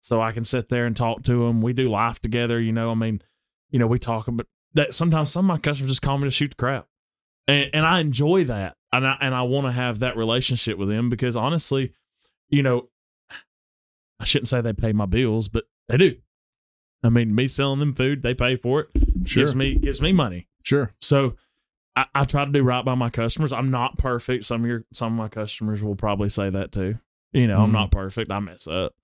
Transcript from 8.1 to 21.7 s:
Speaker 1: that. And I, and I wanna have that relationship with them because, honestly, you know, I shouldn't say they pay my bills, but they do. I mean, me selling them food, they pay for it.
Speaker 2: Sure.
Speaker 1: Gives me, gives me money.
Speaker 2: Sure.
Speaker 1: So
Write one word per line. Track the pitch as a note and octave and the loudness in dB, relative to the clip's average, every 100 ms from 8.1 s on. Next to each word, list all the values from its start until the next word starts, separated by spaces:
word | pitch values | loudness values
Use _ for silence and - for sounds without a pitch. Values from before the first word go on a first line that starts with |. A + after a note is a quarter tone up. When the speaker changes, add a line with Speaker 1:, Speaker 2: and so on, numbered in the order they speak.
| B2 D3 F#3+ | 0 2 2
Speaker 1:
that. | D3+ G#2+ F#2 - _ | 2 -2 -6 -10 _
And | B2 C3 | -2 0
I, | C3+ | -2
and | C#3 | -2
I | B2+ | -2
wanna | B2 C3+ C3+ | 0 0 -2
have | B2 B2 A2 | -2 -4 -2
that | B2+ A2 | -4 -2
relationship | A2+ A#2+ B2 A#2+ - F#2 | 0 0 0 -2 -2 -2
with | G2+ | -2
them | G#2+ A#2+ | 0 0
because, | A#2 B2+ A#2 | 0 -2 0
honestly, | A#2+ E3 - C3+ C3 _ _ _ _ _ _ | 0 0 0 -2 -2 _ _ _ _ _ _
you | C#3+ | 2
know, | C3+ B2 - _ _ _ _ - _ _ _ _ _ _ _ _ | 2 0 -4 _ _ _ _ -20 _ _ _ _ _ _ _ _
I | - | -2
shouldn't | D3 A#2 | 0 0
say | B2+ | 0
they | A#2 | -2
pay | G#2 A2 | -2 0
my | G#2+ G2+ | 0 0
bills, | G#2+ B2+ A2 G2+ | 0 2 0 -2
but | A#2 - _ _ | -6 -8 _ _
they | C3 | 4
do. | F#3 - _ _ _ _ _ _ _ _ | 4 2 _ _ _ _ _ _ _ _
I | A2+ | 4
mean, | A#2 A#2 G#2+ | 4 4 2
me | C3 | 2
selling | - C#3 C3+ | 2 0 0
them | D3 | -2
food, | C3+ C3 C#3+ | 0 0 0
they | A#2+ | -2
pay | B2+ B2 B2+ | 0 0 0
for | A#2+ C#3 | 0 -2
it. | D3+ - - - F3+ | 0 0 2 2 0
Speaker 2:
Sure. | - | 2
Speaker 1:
Gives | D3 C3 | 2 2
me, | C3+ C3+ | 0 0
gives | D3 C3+ | 0 -2
me | D3+ | 2
money. | F#3 B2+ F2 - _ | 2 2 -4 -14 _
Speaker 2:
Sure. | - C#3+ B2 _ | 0 0 0 _
Speaker 1:
So | - C#3 C3+ - _ _ _ | 2 4 2 -4 _ _ _